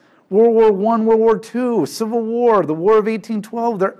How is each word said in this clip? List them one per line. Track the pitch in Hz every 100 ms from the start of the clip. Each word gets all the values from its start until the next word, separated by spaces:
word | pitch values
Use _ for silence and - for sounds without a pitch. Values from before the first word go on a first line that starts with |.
| _ _ _
World | 190 233
War | 226 220
One, | 190 214 226 220
World | 220
War | 226 220
Two, | - 233 254 226 139
Civil | - 220 233
War, | 220 233 240 214
the | 151
War | 156 185 220
of | 208
eighteen | 220 - 220
twelve, | 202 233 233 208
they're | 190